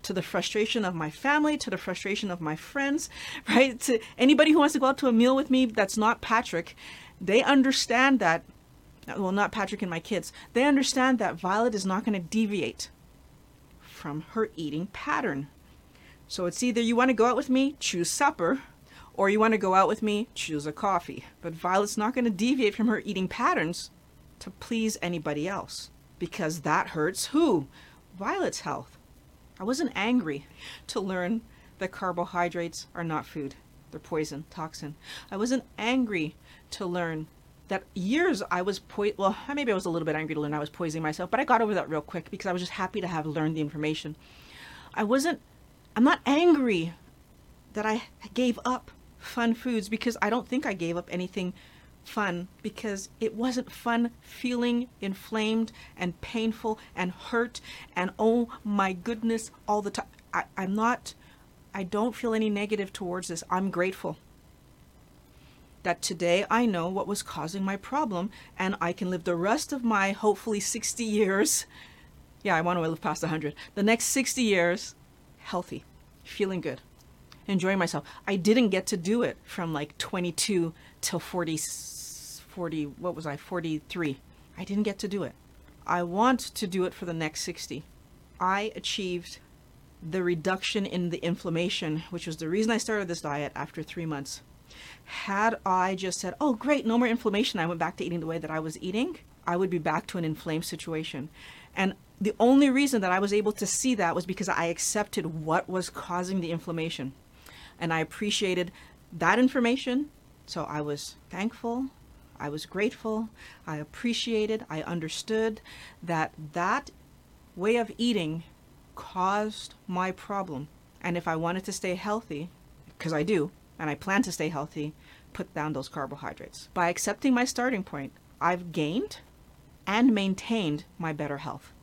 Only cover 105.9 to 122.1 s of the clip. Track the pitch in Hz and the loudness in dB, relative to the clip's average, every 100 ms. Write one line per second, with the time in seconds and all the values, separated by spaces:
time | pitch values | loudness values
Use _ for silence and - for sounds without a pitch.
105.9 | - - 175 180 190 165 165 175 165 165 | -10 -6 -4 -2 -2 -2 -4 -4 -4 -4
106.9 | - 135 - - - - - - - 170 | -4 -8 -10 -20 -20 -20 -20 -20 -6 -2
107.9 | 160 160 - 208 - 196 180 180 - - | -2 -2 -2 -2 0 0 0 -2 -8 -20
108.9 | - - 165 165 214 254 269 233 262 262 | -20 -16 2 4 6 6 4 2 2 0
109.9 | 247 294 - - - - 170 151 151 147 | -2 -2 -10 -20 -20 -10 -8 -4 -4 -4
110.9 | 143 - - - 180 214 - 233 240 269 | -6 -8 -16 -12 -6 -6 -4 -4 -4 -6
111.9 | - - - - - 147 151 - 190 214 | -8 -20 -20 -20 -10 -8 -6 -8 -2 -2
112.9 | - 220 220 220 - - - - 151 151 | -2 -4 -4 -4 -10 -20 -16 -8 -8 -8
113.9 | - 240 226 233 220 214 220 - 156 - | -4 -2 -2 0 0 0 -2 -4 -6 -4
114.9 | 175 160 - - 220 220 220 - - - | -4 -4 -8 -2 0 0 -2 -14 -20 -20
115.9 | - 170 165 156 - 151 170 170 262 285 | -14 -4 -2 -2 -4 -8 -2 0 0 -4
116.9 | - - - - - - - 196 240 226 | -20 -20 -20 -20 -20 -20 -4 0 2 0
117.9 | - 240 208 156 160 - - - - - | 0 0 2 0 -4 -10 -20 -20 -20 -20
118.9 | - - 185 185 202 214 214 - - - | -16 -8 -2 2 2 -2 -6 -14 -16 -6
119.9 | 180 185 190 - 202 180 139 151 - - | -2 -2 -4 -6 -4 -4 -6 -8 -14 -20
120.9 | - 185 170 165 160 165 185 190 185 185 | -8 -4 -2 -2 -2 0 -2 -6 -6 -4
121.9 | 180 208 | -4 -2